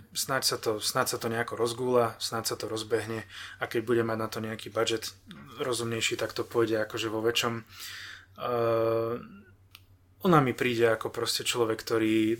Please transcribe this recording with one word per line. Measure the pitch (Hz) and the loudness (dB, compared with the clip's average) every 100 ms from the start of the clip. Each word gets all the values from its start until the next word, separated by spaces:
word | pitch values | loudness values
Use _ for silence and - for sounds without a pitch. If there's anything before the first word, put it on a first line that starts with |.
| - | -10
Snáď | - - 131 | -6 -2 0
sa | - 120 | 0 0
to, | 117 104 | -2 -2
snáď | - 131 123 | 0 0 0
sa | 120 | -2
to | 117 | -2
nejako | 113 120 107 | -2 -2 -2
rozgúla, | 120 117 127 123 113 - | -2 0 4 4 4 0
snáď | - 113 - | -6 -4 -4
sa | 123 | -6
to | 107 | -4
rozbehne | 110 104 113 107 110 - - - - | -6 -2 -2 -2 -8 -10 -14 -16 -8
a | 120 | -4
keď | 120 | -2
bude | 110 117 113 | 2 2 2
mať | 110 | -2
na | 110 | -4
to | 113 | -6
nejaký | 110 110 - | -8 -8 -4
budget | 107 113 113 - - - - - - | 0 0 0 -4 -12 -18 -20 -16 -6
rozumnejší, | 131 113 117 113 - 120 | -2 -2 -2 -2 -2 -2
tak | 110 | -2
to | - 113 | -4 -2
pôjde | 120 110 110 | 2 2 2
akože | 107 113 110 | -2 -4 -4
vo | 110 113 | 0 0
väčšom. | 117 120 113 | 2 0 -4
E, | - - - - - - - - 127 120 117 113 113 113 113 120 - 196 - - _ - - _ _ _ | -8 -16 -14 -14 -14 -18 -20 -8 -2 0 2 2 2 0 -2 -6 -10 -18 -20 -20 _ -20 -20 _ _ _
ona | 190 156 | 6 6
mi | 127 | 6
príde | 113 127 113 117 | 4 2 4 4
ako | 110 - | 4 -2
proste | 120 113 - | -2 -2 0
človek, | - 123 110 110 | -2 2 0 0
ktorý | - 113 110 110 110 | 0 2 4 4 4